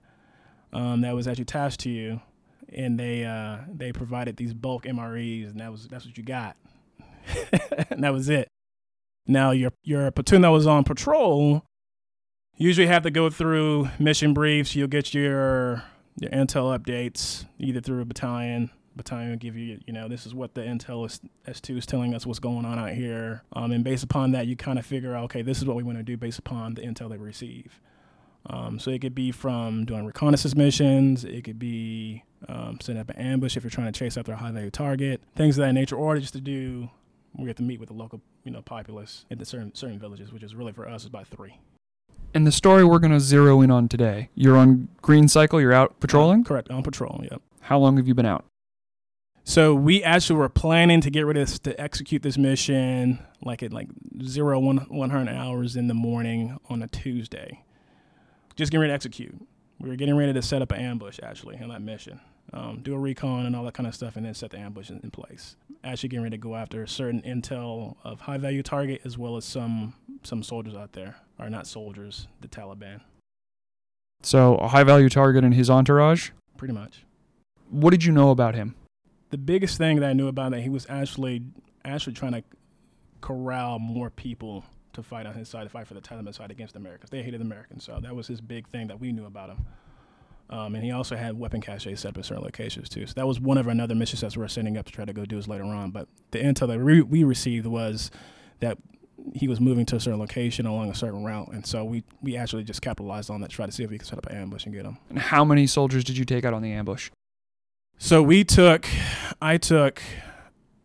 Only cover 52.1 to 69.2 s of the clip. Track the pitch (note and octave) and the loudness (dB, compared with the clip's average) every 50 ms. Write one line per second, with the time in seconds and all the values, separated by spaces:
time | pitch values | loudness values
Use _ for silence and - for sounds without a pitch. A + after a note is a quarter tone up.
52.1 | D#3 C#3 - C#3+ B2+ C#3 C#3 C3+ C3+ B2+ - - C#3 C3 B2+ B2+ B2+ B2+ B2 B2+ | -4 -4 -2 -2 0 0 2 2 2 0 0 0 0 0 0 0 -2 0 0 0
53.1 | B2+ - - - _ _ - B2+ A#2+ - B2 A2 A2 A2+ G#2 - - - - - | 0 -2 -4 -12 _ _ -12 -10 -10 -10 -10 -10 -10 -10 -12 -14 -16 -18 -20 -18
54.1 | - - C3 C3 B2+ D3 D3 D3 C3+ C3 C3 C3+ C3+ C3+ C3+ - - D3 C3 C3 | -16 -14 -12 -8 -4 -2 0 2 2 2 4 2 2 2 0 -4 -6 -6 -4 -2
55.1 | C#3+ C3+ B2+ A#2 B2+ B2+ B2+ B2+ B2 B2 B2 A#2+ A#2+ B2 A#2+ A#2+ A#2 A#2 A#2 A#2 | -2 -2 -2 -2 -4 -6 -6 -6 -4 -4 -4 -4 -4 -2 -2 -2 0 0 -2 -2
56.1 | A#2 A#2 A#2 A2+ A2+ A2+ A2+ A#2 C3 - - _ A#2+ A#2 A2 A2+ - - - C3+ | -2 -2 -4 -4 -4 -4 -4 -6 -8 -12 -12 _ -8 -8 -8 -8 -10 -10 -8 -6
57.1 | B2 A#2+ A2+ - - - - - - - _ _ _ _ _ _ _ _ _ _ | -6 -6 -8 -10 -12 -16 -16 -16 -18 -20 _ _ _ _ _ _ _ _ _ _
58.1 | _ _ _ _ _ _ _ _ _ - D#3 D3 D#3+ D#3+ D#3 D3 C#3+ C#3 - B2 | _ _ _ _ _ _ _ _ _ -6 -4 0 2 2 2 0 -2 -4 -6 -10
59.1 | - - A#2+ - - - A3+ _ _ _ _ _ _ _ C#3 C3 B2+ B2+ C#3+ C#3+ | -12 -14 -16 -16 -16 -20 -20 _ _ _ _ _ _ _ -12 -12 -8 -4 -2 0
60.1 | C#3+ D3 C#3+ C#3 C3 C3 - - C#3+ C3+ C3 - - - B2 B2 A#2+ A2+ G#2 G2+ | 2 2 2 2 0 -2 -2 -2 -4 -4 -4 -4 -6 -6 -6 -8 -8 -8 -10 -12
61.1 | - - A#2 A2+ G#2+ - - - G#2+ G#2 A#2 A#2 A#2 G2+ G#2 G#2+ A2 G#2 - - | -16 -16 -18 -18 -18 -18 -18 -18 -18 -16 -16 -16 -14 -14 -14 -14 -14 -16 -16 -20
62.1 | - - _ _ _ _ _ - - B2+ B2 A#2 A2 A#2 B2 C3+ C#3 C#3 C#3 C3+ | -20 -20 _ _ _ _ _ -20 -18 -16 -14 -14 -14 -12 -10 -8 -8 -6 -6 -6
63.1 | B2+ - - C3+ B2+ B2 B2 B2 B2 A#2+ A#2+ A#2+ - - B2 A2+ A2+ - B2 A2+ | -6 -6 -6 -4 -4 -4 -4 -4 -4 -6 -6 -10 -10 -8 -8 -8 -8 -10 -12 -12
64.1 | - A2 A2+ A2+ G#2+ - A#2+ G#2+ - G2 G2+ G2+ G#2 G2 F#2+ - - - - A2 | -10 -10 -10 -10 -10 -12 -14 -14 -14 -14 -16 -16 -16 -16 -18 -18 -18 -16 -16 -16
65.1 | - - - - - - - - - _ _ _ - - - B2+ B2+ A#2+ - B2+ | -18 -18 -20 -20 -20 -20 -20 -20 -20 _ _ _ -20 -18 -14 -12 -10 -10 -8 -8
66.1 | B2+ A#2+ A#2 A2+ A2+ G#2+ A2+ A2+ A2+ A2+ A2 - - A2+ A2 A2 - - C3 A#2+ | -6 -6 -6 -6 -8 -10 -12 -12 -10 -10 -12 -12 -12 -12 -12 -10 -10 -8 -6 -6
67.1 | A#2+ A2+ - B2 B2 A#2+ A#2 - C3+ B2 A#2+ A#2+ A2+ A#2 A2+ - - - _ A#2 | -6 -6 -6 -6 -8 -8 -8 -8 -10 -10 -10 -10 -10 -12 -12 -14 -16 -16 _ -16
68.1 | A2+ - - - C#3 C3+ C#3 C#3 C#3 C#3 C3+ - D3+ C#3 C#3+ C3+ C3+ - - B2+ | -16 -14 -12 -10 -8 -6 -6 -4 -4 -6 -6 -4 -4 -4 -4 -4 -6 -8 -10 -12
69.1 | A#2 A#2+ | -12 -10